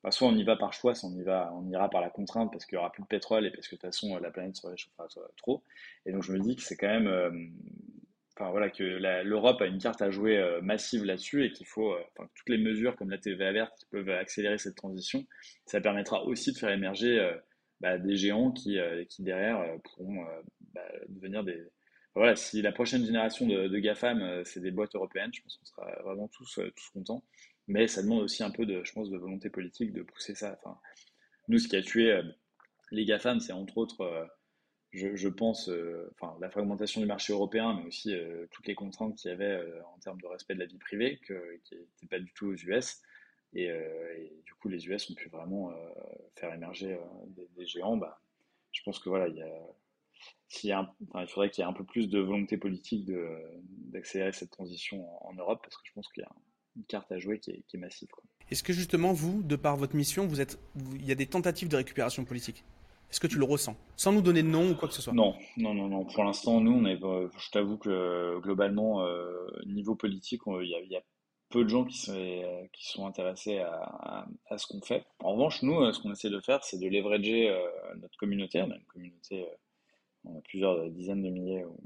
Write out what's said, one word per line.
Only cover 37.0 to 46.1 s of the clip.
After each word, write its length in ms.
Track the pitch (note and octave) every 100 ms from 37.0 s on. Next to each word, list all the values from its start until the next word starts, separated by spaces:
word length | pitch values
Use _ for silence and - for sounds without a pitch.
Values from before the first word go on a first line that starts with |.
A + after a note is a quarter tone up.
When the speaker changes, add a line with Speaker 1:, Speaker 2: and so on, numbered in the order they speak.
Speaker 1:
du 60 | G#2
marché 260 | G2+ -
européen, 440 | G#2 G2+ A2 A2+ G2
mais 100 | E2+
aussi, 260 | - A2
euh, 320 | F#2 E2 E2+ E2+
toutes 160 | - -
les 80 |
contraintes 400 | G2 G2+ - A2
qu'il 140 | - F2+
y 40 |
avait, 120 | F2+ G2+
euh, 300 | F#2+ E2+ E2+ F2
en 60 | F2
termes 220 | G2+ F#2+
de 60 | F2
respect 260 | F2+ -
de 60 | F#2
la 80 | F2
vie 100 | F2+
privée, 420 | - G#2 B2 C#3+ -
que, 320 | F#2+ F2 E2+
qui 100 | _
n'était 320 | E2+ F2 _ E2+
pas 120 | F#2
du 120 | F2+
tout 140 | - G2+
aux 80 |
U 180 | F2+ F2
S. 280 | A2+ - - _ - _ _ _
Et, 160 | F2+ F2
euh, 460 | E2 D#2+ D#2+ E2
et 160 | E2 D#2+ D#2
du 80 | -
coup, 160 | - G2+
les 160 | F2+
U 80 | E2+
S 160 | G2+ -
ont 60 |
pu 120 | - E2+
vraiment, 440 | E2 E2+ G2 F2+
euh, 20 | E2 E2 - -